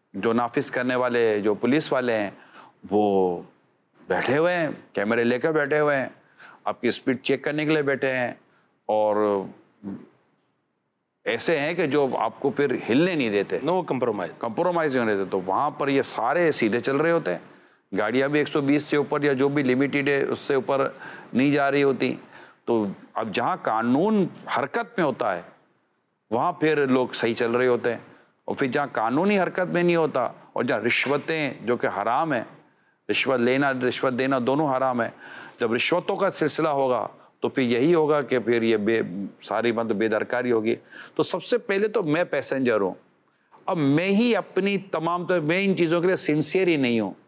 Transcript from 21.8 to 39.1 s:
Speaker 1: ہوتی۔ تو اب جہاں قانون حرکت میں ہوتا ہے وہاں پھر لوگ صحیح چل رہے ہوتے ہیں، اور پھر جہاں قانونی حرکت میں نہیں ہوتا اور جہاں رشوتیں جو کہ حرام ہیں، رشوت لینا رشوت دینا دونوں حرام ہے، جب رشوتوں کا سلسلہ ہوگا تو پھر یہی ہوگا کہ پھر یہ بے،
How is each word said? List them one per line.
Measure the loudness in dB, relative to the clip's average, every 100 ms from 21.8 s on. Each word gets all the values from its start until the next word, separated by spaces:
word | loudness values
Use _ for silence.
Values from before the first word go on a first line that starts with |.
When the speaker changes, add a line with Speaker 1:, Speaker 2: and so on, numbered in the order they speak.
Speaker 1:
ہوتی۔ | 2 2 -2 -4 -10 -20 -20 _ -2
تو | 0 0 -6 -10
اب | -6 -4
جہاں | -2 -2 -2
قانون | -2 -2 0 2 2 2 0 -4 -6 -4
حرکت | -2 -4 -6 -2
میں | -2
ہوتا | 0 -2 -4
ہے | -8 -20 _ _ _ _ _ _ -6
وہاں | -2 -2
پھر | 0 0 2 2
لوگ | 2 0
صحیح | -2 -2
چل | 0 0
رہے | 2 2
ہوتے | 2 0
ہیں، | -4 -10 -20 _ _ -8
اور | -4
پھر | -2
جہاں | -2 -2
قانونی | -2 0 0 2 2
حرکت | 0 -2 -2
میں | 0
نہیں | 2 2
ہوتا | 2 0 -2 -6 -10
اور | -4
جہاں | -2 0
رشوتیں | 0 0 0 -2 -2 -4 -4 -6
جو | -4 -2
کہ | -2
حرام | -2 -2 0 0
ہیں، | -2 -4 -14 _ _ _ _ -4
رشوت | -2 0 2
لینا | 2 2 0
رشوت | 0 -2 0 -2 0
دینا | 0 0
دونوں | 0 0 2
حرام | 0 0 0
ہے، | -4 -6 -20 -18 -16 -4
جب | -2
رشوتوں | 0 0 0 0 -2
کا | -2
سلسلہ | 0 -2 0 0
ہوگا | 2 2 0 -2 -10 -20 -6
تو | -4
پھر | 0
یہی | 0 2 4
ہوگا | 4 4 2
کہ | 2 -2
پھر | 2 2
یہ | 2 2
بے، | 2 0 -2